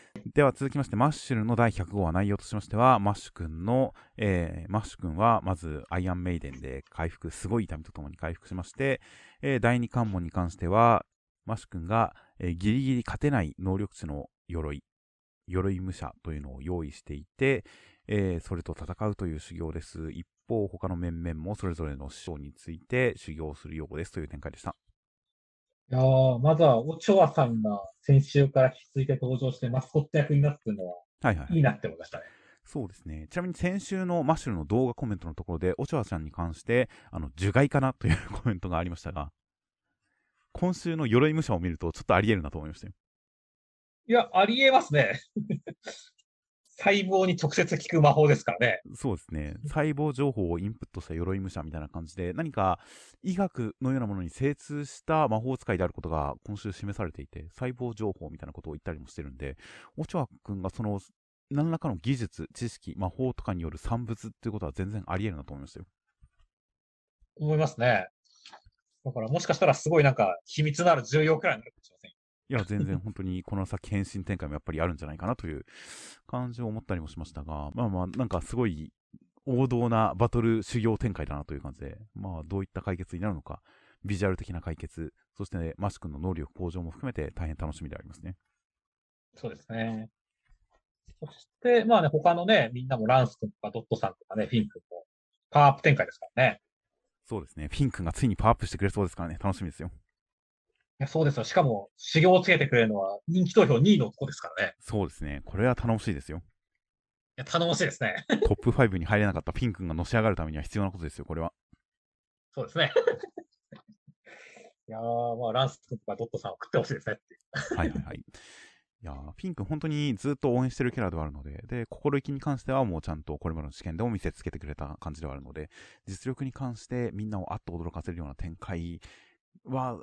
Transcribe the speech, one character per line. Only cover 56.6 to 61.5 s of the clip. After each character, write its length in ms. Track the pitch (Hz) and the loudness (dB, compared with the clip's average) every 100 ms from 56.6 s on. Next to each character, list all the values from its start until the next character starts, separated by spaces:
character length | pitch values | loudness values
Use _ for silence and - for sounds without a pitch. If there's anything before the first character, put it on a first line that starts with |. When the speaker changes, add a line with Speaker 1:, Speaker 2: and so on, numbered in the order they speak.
| 104 | -8
Speaker 1:
示 220 | 92 101 98 | -8 -8 -6
さ 100 | 92 | -6
れ 60 | |
て 100 | - | -8
い 60 | 71 | -14
て、 200 | - 80 | -14 -16
細 220 | - 127 | -8 -8
胞 220 | 123 123 | -6 -8
情 180 | 104 107 | -4 -4
報 180 | 92 78 | -4 -10
み 80 | 78 | -12
た 80 | 73 | -14
い 20 | |
な 60 | |
こ 80 | 76 | -12
と 100 | 82 | -10
を 20 | |
言 60 | 78 | -10
っ 20 | |
た 120 | - | -8
り 60 | 78 | -10
も 80 | 69 | -10
し 80 | - | -12
て 80 | |
る 80 | 71 | -12
ん 60 | 65 | -10
で、 200 | 71 69 - - - - | -10 -10 -16 -20 -14 -10
オ 100 | 160 | -6
チ 120 | 180 | -4
ョ 40 | |
ア 80 | 127 - | -4 -8
君 180 | - 98 | -10 -6
が 80 | 92 | -6
そ 140 | - | -4
の、 160 | 110 101 - _ _ _ | -4 -6 -8 _ _ _
何 220 | - | -6